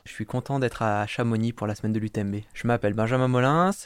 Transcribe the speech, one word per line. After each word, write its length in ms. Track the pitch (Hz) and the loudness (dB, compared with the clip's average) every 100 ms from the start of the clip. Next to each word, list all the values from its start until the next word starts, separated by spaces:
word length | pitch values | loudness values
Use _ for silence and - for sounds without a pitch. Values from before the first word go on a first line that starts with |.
Je 80 | - | -14
suis 140 | - 110 | -10 -6
content 320 | 127 - 139 | -4 -2 0
d'être 240 | 120 - | 0 0
à 240 | 110 104 104 | 0 2 0
Chamonix 460 | - 117 110 117 | 0 0 2 0
pour 140 | 117 104 | -2 -4
la 80 | |
semaine 180 | 104 110 | -2 -2
de 60 | 110 | -2
l'U 120 | 107 | -2
T 100 | 110 | -2
M 100 | 101 | -2
B. 60 | 104 - | -4 -8
Je 120 | - 117 | -4 0
m'appelle 280 | 117 104 | 2 2
Benjamin 340 | 107 113 131 127 | 0 2 2 2
Molins, 440 | 127 131 160 185 196 | 4 4 4 2 0